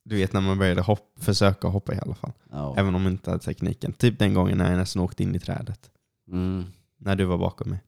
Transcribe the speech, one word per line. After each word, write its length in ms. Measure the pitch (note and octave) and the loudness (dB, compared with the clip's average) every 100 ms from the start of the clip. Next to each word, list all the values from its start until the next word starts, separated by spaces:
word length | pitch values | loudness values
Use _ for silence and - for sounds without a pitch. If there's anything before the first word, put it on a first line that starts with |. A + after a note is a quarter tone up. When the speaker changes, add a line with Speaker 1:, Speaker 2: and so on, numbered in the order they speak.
Speaker 1:
Du 120 | - G#2+ | -4 0
vet, 180 | F#2+ | 0
när 80 | G2 | 2
man 160 | F#2+ F#2+ | 2 2
började 240 | F#2+ F2+ | 2 2
hopp-, 320 | F#2 G#2 - - | 2 0 -4 -4
försöka 480 | - F#2+ G2 G2 F2+ | -2 4 4 4 0
hoppa 260 | G2 - F#2+ | -2 -2 -6
i 40 | |
alla 160 | - G#2+ | -6 -8
fall. 160 | - - _ | -10 -12 _
Speaker 2:
Ja. 240 | C#2+ C#2+ C2+ | -8 -4 0
Speaker 1:
Även 180 | G2 F2+ | 0 2
om 120 | F#2+ | 0
inte 240 | F#2 - | -2 -2
hade 120 | F2 | -4
tekniken. 500 | - - F2 - - | -4 -4 -4 -4 -6
Typ 260 | - A#2+ G#2+ | 0 2 4
den 140 | G2+ | 2
gången 240 | G2 F#2 F#2+ | 4 2 2
när 120 | F#2 | 2
jag 80 | F2+ | 0
nästan 240 | F#2 F#2+ | 0 -2
åkte 220 | F2+ - | -2 -2
in 120 | F#2+ F2+ | -2 -2
i 40 | |
trädet. 520 | E2+ - - G2 - _ _ _ - | -4 -6 -8 -10 -16 _ _ _ -8
Speaker 2:
Mm. 320 | F2+ F#2 F#2 F2+ - _ _ | -4 -2 -4 -6 -14 _ _
Speaker 1:
När 180 | G2+ F#2+ | -2 0
du 100 | F#2 | 2
var 120 | F2+ | 2
bakom 320 | F2+ - - | 0 -2 -6
mig. 140 | F#2+ | -6